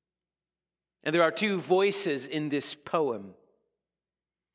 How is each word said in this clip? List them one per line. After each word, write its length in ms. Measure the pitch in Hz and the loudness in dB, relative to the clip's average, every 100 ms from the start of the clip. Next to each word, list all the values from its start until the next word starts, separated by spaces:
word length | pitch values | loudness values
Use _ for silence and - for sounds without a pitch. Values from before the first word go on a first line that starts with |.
| _ _ _ _ _ _ _ _ _ _ | _ _ _ _ _ _ _ _ _ _
And 120 | - | -2
there 80 | 170 | 4
are 80 | 160 | 4
two 280 | 160 208 190 | 2 0 -2
voices 680 | 139 185 202 196 175 139 127 | 2 2 4 2 0 -2 -4
in 240 | 156 151 | -6 -2
this 240 | 143 - | -2 -4
poem. 600 | - - 175 143 110 98 - _ _ _ _ _ _ _ _ _ _ _ | -8 -4 -2 0 -4 -10 -20 _ _ _ _ _ _ _ _ _ _ _